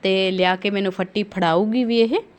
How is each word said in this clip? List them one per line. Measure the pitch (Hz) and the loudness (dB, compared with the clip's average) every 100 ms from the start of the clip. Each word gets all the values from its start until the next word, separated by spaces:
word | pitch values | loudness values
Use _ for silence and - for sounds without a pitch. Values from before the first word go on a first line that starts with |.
ਤੇ | 190 190 190 | 0 0 0
ਲਿਆ | 185 180 185 | 2 2 2
ਕੇ | 202 | -2
ਮੈਨੂੰ | 202 196 | -2 -4
ਫੱਟੀ | 185 185 - | -4 -6 -4
ਫੜਾਊਗੀ | 208 196 175 165 214 233 | -6 -2 0 2 0 0
ਵੀ | 240 233 | 0 2
ਇਹ। | 226 330 453 | 2 0 -4